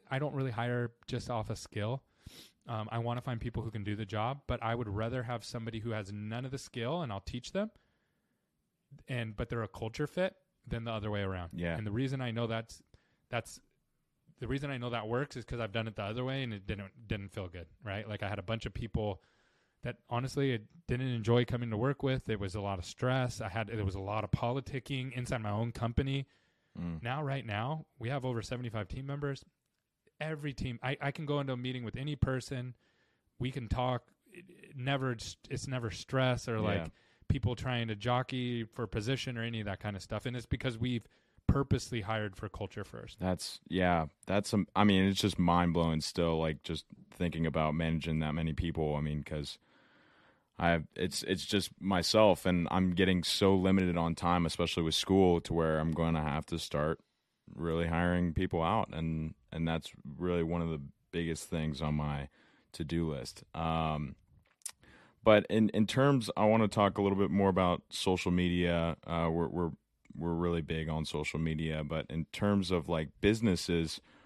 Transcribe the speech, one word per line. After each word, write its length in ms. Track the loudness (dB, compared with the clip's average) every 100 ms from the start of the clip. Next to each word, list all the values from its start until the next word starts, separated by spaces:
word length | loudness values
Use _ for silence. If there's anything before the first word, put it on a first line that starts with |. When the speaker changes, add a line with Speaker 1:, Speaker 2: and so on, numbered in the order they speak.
| -6
Speaker 1:
I 80 | -4
don't 160 | -2
really 180 | -2 -2
hire 400 | -2 0 0 -2 -6 -8
just 220 | -6 -4
off 220 | -4 -4
a 60 | -6
skill. 460 | -8 -4 -4 -4 -8 _ -20 -20 -20 _ -10
Um, 220 | -8 -4
I 80 | -4
wanna 220 | -2 -4
find 200 | -4 -4
people 220 | -4 -4
who 80 | -6
can 140 | -6
do 100 | -4
the 120 | -4 -2
job, 360 | -2 -2 -2 -4
but 160 | -2
I 120 | 0
would 140 | -2 -2
rather 340 | -2 -2 -2
have 220 | -4 -6
somebody 360 | -6 -8 -6 -6
who 100 | -4
has 200 | -4 -6
none 340 | -8 -6 -6 -6
of 40 |
the 80 | -8
skill 440 | -8 -6 -2 -2
and 100 | -4
I'll 80 | -6
teach 320 | -6 -8 -6
them, 180 | -4 -4 -8 _ _ _ _ _ _ _ _ _ _ _ -16 -6
and, 280 | -4 -4 -6
but 120 | -6
they're 140 | -4
a 60 | -4
culture 380 | -6 -8 -4 -4
fit 300 | -2 -2 -4 _ _ -8
than 180 | -6
the 80 | -4
other 180 | -4 -2
way 120 | -2
around. 280 | -2 -4 -6
Speaker 2:
Yeah. 220 | -4 -2 -2
Speaker 1:
And 100 | -2
the 40 |
reason 280 | -2 -2 -2
I 100 | -4
know 160 | -2 -2
that's, 360 | -2 -6 -14 _ _ _ _ _
that's, 280 | -6 -6 -14 _ _ _ _ _ _ _ _
the 80 | -4
reason 240 | -4 -4
I 60 | -4
know 140 | -4
that 180 | -4 -2
works 280 | -2 -2 -6
is 80 |
'cause 140 | -8 -6
I've 140 | -2
done 160 | -2 -2
it 80 | -4
the 80 |
other 200 | -4 -2
way 180 | -2 -2
and 100 | -4
it 140 | -6 -6
didn't, 260 | -6 -8 -14 -6
didn't 220 | -6 -6
feel 180 | -8 -8
good, 180 | -10 -14 -12
right? 240 | -6 -6 -6
Like, 160 | -6
I 60 | -4
had 100 | -4
a 40 |
bunch 240 | -4 -4 -4
of 80 |
people 480 | -8 -4 -2 -2 -4 _ _ _ _ _ _
that 140 | -10 -10 -4
honestly 440 | -2 -2 0 0
I 40 | 0 -6 -14 -4
didn't 220 | -2 0
enjoy 360 | 0 4 4
coming 260 | 4 0 -2
to 60 | 0
work 260 | 0 0
with. 260 | 0 0 -2
It 100 | -4
was 160 | -2
a 60 | -4
lot 180 | -2 -4
of 60 |
stress. 560 | -6 -2 0 2 0 -4
I 80 | -4
had, 200 | -4 -4
there 160 | -2
was 100 | -2
a 60 | -2
lot 240 | -2 -2
of 60 | 2
politicking 800 | 2 2 -2 -4 -8 -6 -6 -4
inside 280 | -6 -4 -2
my 100 | 0
own 220 | 0 -2
company. 540 | -2 0 0 0 -2 -4 _ _ _ _ -8
Speaker 2:
Mm. 240 | -6 -6
Speaker 1:
Now, 200 | -6 -4
right 240 | -4 -4 -2
now, 400 | -2 -2 -6 -10 -8
we 120 | -6
have 140 | -4
over 180 | -2 -4
seventy-five 460 | -4 -6 -4 -6 -6
team 180 | -8 -6
members. 360 | -4 -4 -6 -12 _ _ _ _ _ _ -8
Every 320 | -6 -4 -4
team, 260 | -4 -6 -4
I, 140 | -4 -2
I 100 | -4
can 140 | -4
go 160 | -2 -2
into 140 | -2
a 20 | -4
meeting 280 | -4 -4
with 120 | -6 -6
any 200 | -6 0
person. 580 | 0 0 -4 -6 -8 -12 _ _ _ _ _ -6
We 120 | -4
can 180 | -4 -2
talk. 420 | 0 0 -2 -6 _ _
It, 140 | -20 -20
it 280 | -20 -16 -6
never, 400 | 0 0 0 -2 -8 -12 -8
it's 180 | -6 -4
never 240 | -2 -4
stress 580 | -6 -2 2 2 2 -2
or, 120 | 0
like, 220 | 0 0
Speaker 2:
Yeah. 60 | -2 -10 _ _ -2
Speaker 1:
people 280 | 0 0 -2
trying 320 | -2 0 -2
to 80 | -2
jockey 680 | 0 0 0 -2 -2 -2
for 220 | -4 -6 -4
position 520 | -2 -2 -2 -2 -4
or 40 |
any 180 | -4 -4
of 60 | -4
that 140 | -4
kind 160 | -6 -6
of 60 |
stuff. 240 | -6 -6 -4
And 100 | -6
it's 100 | -4
because 300 | -2 -2 -2
we've 300 | 0 0 -4 _ _ _ 2
purposely 560 | 4 2 0 0 -4
hired 340 | -2 -2 -4 -6
for 120 | -10
culture 360 | -8 -8 -8
first. 340 | -12 -12 -14 -4
Speaker 2:
That's, 400 | -2 -2 -4 -12 -2
yeah, 380 | 2 4 4 2 -6 -2
that's, 260 | -2 2
um, 140 | 2 2 4
I 80 |
mean, 200 | 6 6
it's 160 | 4 4
just 180 | 2 4
mind 340 | 4 6 4
blowing 300 | 4 2 2
still, 360 | 0 0 2 2
like, 240 | 0 -2
just 220 | -6 -8 -8 -20 -16
thinking 360 | -4 -2 0 0
about 280 | 2 2
managing 440 | 2 0 0 0 0
that 140 | 0
many 200 | 0 0
people. 440 | 0 0 0 0 0
I 40 |
mean, 220 | -2 -4
'cause 360 | -4 -6 -6 -10 _ _ _ _ _ _ _ _ _ 0
I, 260 | 4 4 0
it's, 280 | -4 -2 -2
it's 200 | -2 -2
just 340 | 0 0 0 -4
myself, 680 | 0 2 4 8 8 6 4
and 200 | 2 2
I'm 240 | 4 4
getting 280 | 6 6 4
so 320 | 2 4 6
limited 440 | 6 6 6 4 2
on 160 | 0
time, 320 | 2 2 4 2
especially 380 | 2 0 2
with 100 | 0
school, 440 | 0 6 8 8 6
to 100 | 2
where 260 | 2 2 2
I'm 140 | 2
gonna 300 | 2 2 2
have 240 | 0 -2 -2
to 120 | -6
start 420 | -2 0 0 -2 _ _ _ _ -16
really 340 | -6 -2 0 2
hiring 440 | 4 4 4 2
people 300 | 0 0 2
out. 260 | 2 2 0
And, 440 | -2 -2 -2 -4 -8 _
and 160 | -2 0
that's 240 | 0 -4 -14 -14 -4
really 260 | 0 2
one 200 | 2 0
of 80 | 0
the 100 | -4 -8 -16 _
biggest 400 | -4 -2 -4 -4
things 320 | -2 -2 -2
on 120 | 0 0
my 340 | 0 -4 -6 -14 _ _ _
to-do 340 | -10 -2 0 0
list. 380 | -2 -6 -12 -12
Um, 640 | -4 0 2 0 -2 -4 -10 _ _ _ _ -16 -16 -20 -20 -20 _ 6
but 180 | 8 6
in, 200 | 4 4
in 180 | 4 2
terms, 420 | 4 6 4 2 2
I 80 |
wanna 240 | 6 6 4
talk 300 | 4 4 4
a 40 |
little 160 | 2 4
bit 140 | 2
more 160 | 4 4
about 340 | 6 4 2 -4
social 400 | -2 0 2 2
media. 640 | 2 4 2 2 2 0 -2
Uh, 240 | -4 0 2
we're, 200 | 2 0
we're, 220 | 0 -2 -4 _ _ -16
we're 200 | -6 -2
really 260 | 0 2 0
big 260 | -2 -4 -2
on 160 | -2
social 360 | -2 -4 -4 -2
media, 420 | 0 0 -2 -2
but 240 | -2 -4 -4
in 180 | -6 -6
terms 440 | 0 2 4 2
of, 180 | 0 2
like, 200 | -2 -2 2
businesses, 800 | 4 4 4 2 2 0 0 -4 -14 -20